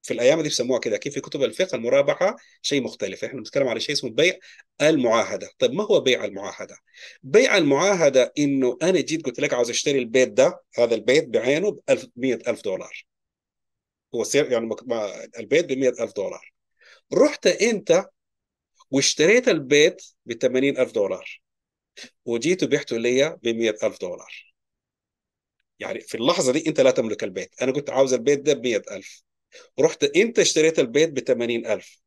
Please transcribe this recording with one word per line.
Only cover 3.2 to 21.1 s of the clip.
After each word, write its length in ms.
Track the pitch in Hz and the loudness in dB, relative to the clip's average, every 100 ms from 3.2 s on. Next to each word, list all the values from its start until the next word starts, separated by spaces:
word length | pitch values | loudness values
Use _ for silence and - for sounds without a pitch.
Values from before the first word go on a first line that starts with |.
إحنا 140 | 113 127 | -10 -10
بنتكلم 300 | 107 143 135 | -6 -2 -2
على 120 | 113 | -2
شيء 160 | - 143 | -4 -6
اسمه 140 | 120 | -4
بيع 280 | 113 170 185 - - _ _ | 0 0 0 -16 -20 _ _
المعاهدة. 680 | 147 160 123 113 101 104 - _ | 2 2 2 2 0 -6 -10 _
طيب، 120 | 123 | -2
ما 100 | 156 | -2
هو 160 | 208 180 | 2 2
بيع 260 | 131 123 101 | 2 0 -2
المعاهدة؟ 520 | 95 98 - 98 - _ - - - | -8 -12 -12 -18 -18 _ -20 -20 -20
بيع 340 | 131 190 262 196 | 2 4 4 2
المعاهدة 760 | 151 139 190 190 147 131 123 - | 2 2 2 4 4 4 2 0
إنه 400 | 147 139 127 120 | 0 2 0 0
أنا 200 | 165 185 | 0 0
جيت 240 | - 156 143 | 0 -4 -6
قلت 140 | 120 | -4
لك: 140 | 143 | -4
"عاوز 160 | 123 120 | 0 -2
أشتري 300 | 113 151 139 | -2 0 -2
البيت 300 | 117 131 123 | 2 2 2
ده، 340 | 104 147 185 _ - | 4 2 2 _ 0
هذا 200 | 117 113 | 2 2
البيت 320 | 107 139 135 | 2 2 2
بعينه 440 | 110 127 147 202 | -2 0 0 -2
بألف، 360 | - - 127 - - | -4 -2 -2 -2 -6
مية 240 | 131 113 123 | -4 -2 -4
ألف 160 | 110 | -6
دولار." 420 | 104 92 87 - _ _ _ _ _ _ _ _ _ _ _ 120 | -6 -8 -10 -18 _ _ _ _ _ _ _ _ _ _ _ -8
هو 80 | |
سعر 280 | 107 143 131 | -2 0 0
يعني 140 | 120 113 | -2 -2
مك-، 220 | 104 127 | -8 -6
ما، 400 | 113 104 - - - | -6 -6 -10 -16 -16
البيت 260 | 107 170 - | 0 0 0
بمية 240 | 131 131 | 0 0
ألف 240 | 123 113 | 0 -6
دولار. 400 | - 95 - - _ _ _ _ _ _ | -4 -8 -8 -20 _ _ _ _ _ _
رحت 340 | 170 294 - 196 | 2 2 4 0
أنت 580 | 170 226 214 - 170 - _ _ _ _ _ _ _ _ | 2 0 0 2 2 2 _ _ _ _ _ _ _ _
واشتريت 580 | 135 - - 160 233 247 | 0 0 2 4 4 2
البيت 520 | 160 131 147 156 - - _ - | -2 2 4 4 2 -20 _ -12
بثمانين 520 | 117 127 127 139 131 | -4 0 2 0 0
ألف 140 | 123 | -2
دولار، 500 | 113 95 | 0 -2